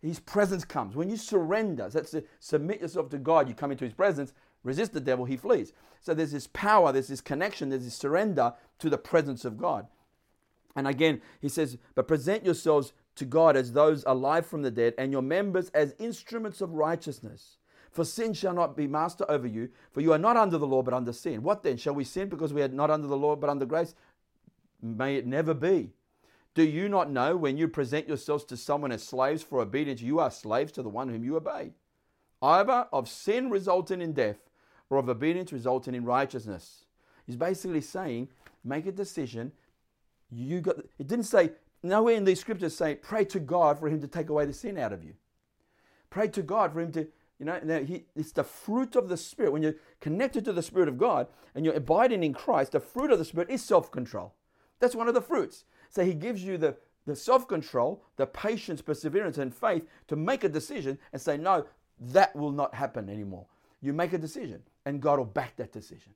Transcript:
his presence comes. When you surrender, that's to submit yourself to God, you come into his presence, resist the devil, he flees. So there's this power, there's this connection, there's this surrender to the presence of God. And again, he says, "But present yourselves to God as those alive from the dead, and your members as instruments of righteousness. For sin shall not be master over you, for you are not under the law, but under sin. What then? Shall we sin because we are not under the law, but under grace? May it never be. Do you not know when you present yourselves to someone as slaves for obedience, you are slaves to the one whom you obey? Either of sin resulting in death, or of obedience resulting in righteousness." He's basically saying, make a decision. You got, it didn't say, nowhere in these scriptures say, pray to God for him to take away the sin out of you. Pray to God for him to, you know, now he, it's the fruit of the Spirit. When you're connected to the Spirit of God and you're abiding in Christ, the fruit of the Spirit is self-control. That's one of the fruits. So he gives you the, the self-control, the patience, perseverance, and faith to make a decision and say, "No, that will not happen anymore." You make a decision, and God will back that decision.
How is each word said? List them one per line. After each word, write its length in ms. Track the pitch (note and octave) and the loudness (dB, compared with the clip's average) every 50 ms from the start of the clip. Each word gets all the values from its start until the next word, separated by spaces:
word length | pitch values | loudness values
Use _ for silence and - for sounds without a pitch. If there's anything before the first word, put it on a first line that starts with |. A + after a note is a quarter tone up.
| - | -6
his 160 | D3+ E3+ - | -6 -8 -8
presence 440 | - - - G3+ G#3 F#3 G3 F3+ - | -10 -4 2 2 2 2 2 -4 -6
comes. 320 | - - D3+ A#2+ G2 G2+ | -6 -6 -6 -6 -4 -4
When 120 | C3+ E3 F#3+ | -4 -4 -4
you 80 | A3+ | -4
surrender, 720 | A3 A3 - G#3+ G3 E3+ D#3 F#3 A3 A3 G#3+ E3+ A#2+ G#2 F#2 | -6 -6 2 2 2 2 2 0 0 0 -2 -2 -4 -6 -2
that's 220 | G#2+ D#3+ D#3 - | -2 -4 -4 -2
to 140 | - D#3 C3+ - _ _ | -6 -8 -8 -8 _ _
submit 400 | - - - D3+ C#3+ E3 G#3+ G#3 | -10 0 0 0 0 0 -4 -4
yourself 300 | - D#3+ - - D#3 C3+ | -6 -6 -2 -4 -4 -2
to 80 | D3 C#3+ | -4 -6
God, 300 | C3 D#3 E3 D#3+ C#3+ C3 | 0 4 4 4 4 4
you 60 | A2+ | 0
come 160 | - D3+ C#3+ | -6 -4 -4
into 140 | C#3 B2 C#3 | -4 -4 -6
his 100 | A#2+ A2 | -8 -2
presence, 380 | - F#3 G3+ F3+ C#3+ C#3+ C3+ - _ _ _ _ _ _ | 2 2 2 2 0 -4 -8 -10 _ _ _ _ _ _
resist 280 | B2+ C3+ D3 A3 A3 - | -4 -2 -2 -2 -2 -2
the 80 | D#3 | -4
devil, 240 | C3 B2+ C3 B2+ B2+ | 0 0 0 0 0
he 120 | B2 C3 | -4 -4
flees. 360 | B2 - G3+ B3 F#3+ A2 - - _ _ _ _ _ | -6 2 2 2 2 2 -4 -10 _ _ _ _ _
So 140 | _ - E3 | _ -2 0
there's 180 | D#3 D#3+ D3 C#3+ | 0 0 -2 -2
this 160 | C#3+ A#2+ - | -8 -10 -10
power, 440 | _ - - G#3 G#3+ G#3 F3+ D3+ C3 | _ -4 2 4 6 8 6 6 4
there's 160 | C3+ C3 C3 | 2 0 -2
this 120 | C#3 B2+ | -6 -12
connection, 480 | - - C#3+ C#3+ F3 G#3 - - F3 C3+ | -6 -6 -4 -2 -2 -4 -4 -4 -6 -4
there's 160 | C3+ C3 B2 | -4 -4 -4
this 100 | B2 A#2 | -6 -12
surrender 600 | - - C#3 D3 F3 G#3 A3 F#3+ C#3 B2 A#2+ A#2+ - _ _ _ _ | -6 -4 0 0 2 2 2 2 2 2 0 0 -4 _ _ _ _
to 100 | - D#3+ | -2 0
the 80 | C#3+ C3+ | 0 0
presence 460 | - - - E3+ D3+ C#3 C3+ A#2+ - | -2 2 2 2 4 4 -4 -6 -6
of 120 | B2+ G#2+ | -8 -8
God. 300 | G#2+ E3 F3 D#3 G#2+ G2 A2+ _ _ _ _ _ _ _ _ _ _ _ _ _ _ _ _ _ | -4 -2 -2 -2 -2 -6 -10 _ _ _ _ _ _ _ _ _ _ _ _ _ _ _ _ _
And 120 | C#3 C#3 | -4 -2
again, 360 | C#3 C#3 B2 D#3+ D#3+ D3+ B2+ - - - _ | -2 2 4 4 4 4 2 -4 -14 -20 _
he 80 | - C#3+ | -6 -6
says, 300 | - - D#3 C3+ B2 A#2 _ _ _ | 0 0 -2 -2 -2 -10 _ _ _
"But 140 | - B2+ - | -2 2 2
present 360 | D#3+ D3+ B2+ D#3 G3 A3 - | 2 2 2 0 0 2 2
yourselves 480 | F#3 E3+ - - E3 D#3 D3 C3+ A#2+ - _ _ _ _ | 0 0 0 2 4 4 4 4 0 -10 _ _ _ _
to 100 | - C#3 | -10 -8
God 320 | C3 A#2+ D#3+ E3 E3 D3 | 0 4 6 8 8 8
as 160 | C3+ B2+ A#2+ A#2 | 6 4 2 4
those 320 | C#3 D3 D#3 D#3 C#3+ A#2+ | 6 6 6 6 4 2
alive 400 | - C3 C3 C3 C#3 D3+ E3 E3 | 2 2 2 2 2 2 2 0
from 180 | - - D#3 C#3+ | -2 -6 -2 -2
the 80 | C3 | -2
dead, 240 | A2+ A#2 A#2+ A#2 A#2 - | 0 4 2 2 2 2
and 140 | C3 C3+ C3+ | -2 -2 0
your 100 | C3+ C3 | -2 0
members 480 | C3+ D3+ F#3 G3+ G3+ F3+ F#3 F3 F3+ | 0 0 0 0 0 0 -2 -2 2
as 240 | _ D3+ D3+ C#3+ C#3+ _ | _ 2 2 2 0 _
instruments 600 | A3 A#3 A3+ - - - A3+ A#3 A3 G#3+ F#3 - | -8 -8 -6 -8 -12 -10 -8 -6 -6 -6 -6 -6
of 140 | G3 F3 E3 | -8 -6 -2
righteousness. 840 | D#3 D3+ D#3 E3 E3 - D#3 C#3 - - A2 G#2 G#2 - - _ _ _ _ _ _ _ _ _ | 0 0 0 0 -2 -4 -8 -10 -10 -12 -16 -16 -16 -20 -20 _ _ _ _ _ _ _ _ _
For 120 | - E3 | -4 -4
sin 300 | D#3 - - A#3 A3+ G#3+ | -2 -2 -4 -2 -2 -2
shall 180 | D#3 - F#3+ F3 | -2 -2 -2 2
not 240 | F3 E3+ - - | 2 0 0 0
be 100 | - D3+ | -2 -2
master 380 | C#3 C#3 D3+ D#3+ F3 E3+ - - - | 0 0 0 0 0 -2 -4 -2 0
over 180 | D3+ C#3+ B2 | 0 0 0
you, 240 | B2 G#2+ A2 A#2 B2 _ _ - _ _ | -2 -4 -6 -8 -8 _ _ -20 _ _
for 80 | C#3 | 0
you 120 | C#3+ D#3+ D#3+ | 4 4 4
are 60 | D3+ | 6
not 180 | E3 A3 A#3+ | 6 4 6
under 220 | A#3 A3 G3 E3 D#3+ | 6 4 4 4 0
the 80 | D3 | 0
law, 160 | C#3 C3+ C3 B2 | 2 2 2 2
but 100 | B2+ B2 | 2 0
under 200 | B2+ B2 A#2 A#2 | -2 -2 -2 -6
sin. 300 | - - F3 C#3+ G#2+ A#2 | -6 -6 -6 -4 -2 0
What 200 | D#3+ G#3 G#3 - | 0 0 0 0
then? 140 | D#3 C3 | -2 -2
Shall 180 | A#2+ - D3+ C#3+ | 0 -2 -4 -2
we 100 | C#3+ C#3 | -2 -4
sin 240 | B2+ - F3+ G3 G3+ | -4 -4 -6 -6 -6
because 240 | F#3 D3 D#3+ D3+ C#3+ | -4 -4 -4 -2 0
we 100 | D3 C#3+ | 0 0
are 60 | C3+ | 0
not 220 | C3 C3+ D3 D3+ | 0 0 2 2
under 160 | D#3 D3+ D3+ | 2 2 0
the 100 | C#3+ C#3 | -2 -2
law, 200 | C#3 C#3+ D3 D3+ | 0 2 2 0
but 120 | C#3+ D3 C#3+ | 2 0 -2
under 160 | C#3+ C#3 C3+ | 0 0 -2
grace? 300 | A#2+ D#3 - D#3 D#3 - _ _ _ _ _ _ _ _ _ _ - _ _ _ _ _ _ - | 0 0 -2 -2 -2 -6 _ _ _ _ _ _ _ _ _ _ -20 _ _ _ _ _ _ -10
May 340 | A2+ A2+ G#2+ C3 C3+ C#3 | -8 -4 -4 -2 -2 0
it 100 | C#3 A#2 | -2 -2
never 280 | B2 C3 C#3+ E3 D#3 D#3+ | -2 -2 -2 0 0 0
be. 380 | C3+ B2+ F3 F#3+ E3+ A2+ - - _ _ _ _ _ _ _ _ _ _ _ _ | 0 2 2 2 2 0 -4 -12 _ _ _ _ _ _ _ _ _ _ _ _
Do 100 | - E3 | 4 4
you 260 | D#3 D3 D#3+ F#3+ G#3 | 4 4 0 -2 0
not 200 | G3+ G3 E3+ D3 | 2 2 2 2
know 260 | C#3+ B2+ B2 C#3+ E3 | 2 0 2 2 2
when 200 | F#3 D#3+ C#3+ C3+ | 2 0 0 0
you 120 | C#3+ E3 D#3+ | 0 -2 -2
present 380 | D#3+ - C#3+ A#2+ C3+ D3+ D#3 | 0 -2 -4 -2 -2 -4 -2
yourselves 380 | - D#3 C3+ - - D3 D3 D3 | -2 -6 -6 -2 -2 -2 -2 -2
to 120 | - C3 | -6 -14
someone 360 | A#2+ - - D3 D3 D3 C3+ B2 | -14 -4 -2 -2 -2 0 -4 -4
as 100 | G#2+ - | -6 -8
slaves 400 | - - B2+ C3 C#3 D3+ D#3+ D#3 | -8 0 0 2 2 2 -2 -4
for 180 | - - C3 | -2 -2 0
obedience, 420 | A2+ G#2 G2 C#3 D3+ C#3+ C3+ A#2 A#2 | 0 0 0 -2 -2 -2 -4 -6 -4
you 160 | A#2 D3 E3 | -2 0 2
are 100 | D#3+ C3 | 2 0
slaves 420 | - - - G#2+ G#2+ B2 C#3+ D#3 - | -2 -6 -6 -2 0 0 0 -2 -4
to 100 | - B2+ | -8 -8
the 60 | A2 | -6
one 180 | G2+ A#2 C3 C3 | -6 -6 -6 -4
whom 160 | A#2 A2+ A#2 | -6 -6 -4
you 120 | B2 D3+ | -2 -2
obey? 360 | D#3+ D#3 - D#4 - - - - _ _ _ _ _ _ _ _ _ _ _ _ _ - | -2 -2 -4 -6 -6 -8 -12 -14 _ _ _ _ _ _ _ _ _ _ _ _ _ 4
Either 440 | C3+ D#3+ F3+ G3+ A#3 C4 B3 B3 - - | 4 6 6 6 4 2 0 0 0 -2
of 160 | C#3+ B2+ - | -4 -4 -4
sin 420 | - - - - G#3 A#3+ B3+ C4+ | -10 -10 -2 -2 0 0 0 0
resulting 520 | G#3+ G3 F#3 G3 F3+ F#3 F#3 - F#3 F#3 F3 | -2 -2 2 2 2 2 2 -2 -4 -4 -4
in 100 | E3 D#3 | -4 0
death, 380 | C#3 B2 G#2+ G#2 - _ _ _ _ _ _ _ _ _ _ | 0 0 0 -2 -6 _ _ _ _ _ _ _ _ _ _
or 80 | C3 C#3 | 0 0
of 100 | C3 B2 | 2 0
obedience 440 | B2 A2 C3+ D#3 E3+ F3+ F#3 E3+ - | -2 0 0 0 0 0 -4 -6 -8
resulting 420 | C3 A2+ B2+ B2+ C3 B2 C#3 B2+ | -4 -2 0 0 0 -2 -4 -6
in 100 | B2 A#2+ | -6 -2
righteousness." 800 | A#2+ B2 B2+ C#3 C3 - B2+ G#2+ G#2+ G2 F2 - - - - _ _ _ _ _ _ _ _ _ | 0 2 2 2 0 -4 -8 -8 -8 -10 -10 -12 -18 -20 -20 _ _ _ _ _ _ _ _ _
He's 100 | - B2 | -12 -6
basically 440 | A#2+ D#3 F3 F#3+ F#3 - F#3+ F3 D#3 | -4 -2 -2 -2 -2 -4 -4 -4 -4
saying, 480 | D3 - - F#3+ F#3+ E3 A#2+ A#2 B2 C#3 _ _ _ - _ _ _ | -4 -4 -8 -8 -6 -4 -4 -6 -6 -8 _ _ _ -20 _ _ _
make 240 | A#2 C3+ D3+ D#3 | -6 -4 -4 -4
a 60 | F#3+ F#3 | -6 -6
decision. 600 | F#3+ G3+ G3 - - D3+ B2 A2+ A2+ A#2+ C3+ - _ _ _ _ _ _ _ _ _ _ _ _ _ _ _ | -6 -8 -8 -6 -8 -8 -6 -6 -8 -10 -10 -12 _ _ _ _ _ _ _ _ _ _ _ _ _ _ _
You 300 | A#2+ A#2 A#2+ C3 E3 F3+ | -12 -10 -6 -4 -4 -2
got, 180 | E3 F#3 - - - - _ _ | -2 -2 -2 -4 -6 -18 _ _
it 80 | C#3 | -6
didn't 180 | C3+ G3+ A#3+ A3 | -4 -2 -2 -2
say, 280 | G3 - G#3 F3 D#3+ - - _ _ _ _ - | 4 6 6 6 6 2 -6 _ _ _ _ -4
nowhere 320 | E3+ F#3 G#3+ A3+ A#3+ A#3 | 0 2 4 6 6 4
in 100 | A3 G3+ | 6 6
these 160 | F#3+ F#3 F3+ | 4 4 4
scriptures 360 | - - A3 F3+ F#3 D#3+ - | 2 -6 -6 -4 -4 -4 -2
say, 180 | - F3 D#3 D3 | -2 -2 -2 -2
pray 300 | - - - G#3 A3 G3+ | -4 -8 -6 0 0 0
to 140 | G3 - G3 | 0 0 -6
God 380 | D#3 B2+ E3 F3+ E3+ D3+ D3 D3 | -4 0 2 6 6 6 6 4
for 100 | D#3+ D3+ | 0 -2
him 120 | D#3+ D#3 | -2 -2
to 80 | C#3+ C#3 | -4 -6
take 200 | - E3+ D#3 D#3+ | -6 -6 -4 -2
away 160 | D3 D3+ D3 | 0 0 0
the 80 | C#3+ C#3 | 0 -2
sin 260 | - - A#3+ G3+ F3+ | -8 -8 -8 -6 -4
out 140 | C3 G#2+ G2+ | -4 -4 -4
of 120 | F2+ D#2+ | -6 -12
you. 100 | D#2 - _ _ _ _ _ _ _ _ _ _ _ _ _ _ _ _ _ _ _ | -16 -20 _ _ _ _ _ _ _ _ _ _ _ _ _ _ _ _ _ _ _
Pray 180 | - F3+ G#3+ A3 | -4 -2 -2 -2
to 140 | - G#3 F3+ | 0 -4 -4
God 300 | C#3+ G3 A3 G#3 E3 D3+ | -2 2 2 2 2 0
for 80 | D#3+ | -2
him 120 | E3+ E3 D3 | -4 -4 -4
to, 140 | E3 D#3 D#3 _ _ _ _ _ _ | -4 -6 -6 _ _ _ _ _ _
you 60 | C3+ | -8
know, 160 | D3+ F3 F3+ - | -6 -6 -6 -2
now 180 | D#3 D#3+ D#3+ | -2 -2 -2
he, 260 | C3+ C#3+ F3 F3+ - _ _ | -2 -4 -6 -8 -10 _ _
it's 160 | D3+ D3+ D#3 - | -8 -8 -6 -2
the 120 | - C#3+ | -4 -4
fruit 520 | - - - - - G#3 B3 C4 B3+ - | -4 -4 -16 -8 -2 -2 -2 -2 0 0
of 120 | B3+ G3 F#3+ | 0 0 0
the 80 | F3+ | -4
Spirit. 360 | D#3+ - - - - A#3 E3+ C3+ | -6 -6 -12 -6 0 0 2 2
When 100 | D3+ D#3 | 2 0
you're 120 | D#3 D#3 D#3 - _ _ _ | 0 -2 -2 -10 _ _ _
connected 440 | - D3+ D#3 F#3 B3+ C4 - - G3 | -6 -4 -2 -2 -2 -2 -2 -4 -4
to 60 | - G3 | -2 -4
the 100 | F3 D#3+ | -4 -4
Spirit 260 | - - F#3 F3+ D3+ | -4 2 2 2 2
of 80 | C3 | 4
God 300 | B2 F3+ A#3+ G3+ D3 A#2+ - - _ - _ _ | 2 2 2 2 2 0 -4 -8 _ -20 _ _
and 100 | - D#3 | -2 0
you're 100 | D#3+ D3 | 2 2
abiding 500 | D#3 C3+ A#2+ D#3 F#3 A#3 B3+ A#3+ G3 E3+ | 0 2 2 4 6 6 4 4 2 0
in 80 | D#3 C3+ | 0 -2
Christ, 400 | - - - A#3+ D#3+ C3+ - - | -2 -2 0 2 2 2 2 0
the 80 | C#3+ | -2
fruit 300 | - - - A#3+ C4+ D4+ | -2 -2 -6 -4 4 4
of 80 | B3 G3 | 4 4
the 60 | D#3+ | 4
Spirit 260 | - - D#3+ F3 F3 | -2 -2 -4 -4 -2
is 120 | B3+ B3 - | -4 -6 -2
self-control. 720 | - G#3+ F3+ - - - C#3 B2 A2+ - G2+ F2+ F#2 _ _ _ _ _ _ _ _ _ _ | 4 4 4 4 4 -8 -8 -8 -6 -8 -10 -10 -10 _ _ _ _ _ _ _ _ _ _
That's 160 | - B3 A#3+ | 2 2 2
one 100 | A3+ A#3 | 2 0
of 80 | A#3 A#3 | 2 2
the 60 | B3+ | 2
fruits. 440 | - - E4 C#4 E3 - - - _ _ _ _ _ _ | 2 2 -2 -2 -2 -2 -6 -16 _ _ _ _ _ _
So 140 | - - F3+ | -2 0 2
he 100 | F#3 F3+ | 2 2
gives 280 | D3+ D#3 A#3 B3 G3 F3+ | 0 -4 -6 -6 -6 -6
you 160 | F#3+ G3 F3 | -6 -4 0
the, 180 | D#3 D3+ - - _ _ _ _ _ | 0 0 0 0 _ _ _ _ _
the 80 | - D3 | -8 -8
self-control, 880 | C#3 - - B3+ B3+ B3 - G3 E3 D3+ - - B2+ A#2+ C#3 F#3+ - _ _ _ | -8 0 4 4 4 4 2 -4 -6 -6 -4 -2 0 0 0 -2 -6 _ _ _
the 100 | - C3+ | -2 -2
patience, 560 | C3 - - - G#3 A3+ A3 - - F3 D3+ - | -2 -2 -6 -4 -2 -2 -4 -4 -8 -10 -8 -4
perseverance, 560 | - D3+ D3 - D#3 C#3 G3 G#3+ F3+ - C#3+ | -6 -6 -4 -4 -2 -2 0 0 0 -4 -4
and 160 | C#3 B2+ B2 | -6 -6 -6
faith 320 | - - A3+ G3 E3 D#3+ - _ - _ _ | -2 0 0 0 0 -2 -8 _ -20 _ _
to 80 | D3+ | -4
make 280 | D3 D#3 G#3 C4+ C4+ - | -4 0 0 -2 0 0
a 40 | F#3 | 0
decision 500 | C#3+ D#3 D3+ - D4 B3+ D#3 C3+ C3+ C#3+ - - - | -2 -2 -6 -6 -8 -6 -4 -4 -6 -6 -8 -14 -14
and 100 | C#3+ - | -8 -2
say, 140 | - D3 | -2 -2
"No, 300 | C#3+ D#3 F#3 G3 E3+ D3 - _ _ _ _ _ _ | 0 2 2 2 2 2 -4 _ _ _ _ _ _
that 340 | B2 A#2+ B2+ F#3 G3 - - | -14 2 6 6 6 6 4
will 160 | D3 C#3+ D3 | -2 -4 -2
not 240 | C#3 C#3+ C#3+ C3+ - | -2 -2 -2 -4 -4
happen 340 | A#2 C#3 C3 - B2 G#2 F#2+ | -4 -6 -6 -6 -6 -8 -8
anymore." 380 | G2+ G#2+ G#2 G2+ F#2+ F2+ - _ _ _ _ _ _ _ | -8 -8 -8 -10 -10 -12 -14 _ _ _ _ _ _ _
You 120 | - C3+ C#3+ | -6 -4 -2
make 200 | D#3 E3+ E3+ F3 | -2 -2 -2 -2
a 60 | F3 | -4
decision, 440 | D#3 D3+ - C4+ B3 D3 G#2 E2+ - _ _ _ _ | -4 -4 -10 -10 -10 -10 -12 -14 -18 _ _ _ _
and 160 | C#3 C#3+ C#3+ | -6 -6 -2
God 180 | B2+ D3+ C#3+ C#3 | 2 2 2 2
will 80 | B2+ | 2
back 300 | A2 F#2+ - C#3 A#2+ - | -2 -4 -6 -6 -6 -8
that 160 | - B2 - _ | -12 -12 -12 _
decision. 400 | A#2 G#2+ - - - _ _ _ | -16 -16 -16 -20 -20 _ _ _